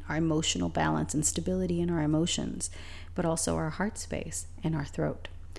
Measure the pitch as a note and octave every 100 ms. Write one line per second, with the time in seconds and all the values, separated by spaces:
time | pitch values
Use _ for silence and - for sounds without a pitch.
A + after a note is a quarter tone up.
0 | - D3+ E3 D#3 D#3+ - F3 D#3 D#3 D#3
1 | D#3 D3 D3+ - E3 F#3 F#3 E3+ F3 E3+
2 | D3+ D#3 F3 - - - - - - -
3 | - - E3+ E3 - E3 D#3+ - G3+ -
4 | - - - - - - D#3+ D#3+ C#3 -
5 | D3+ - - - -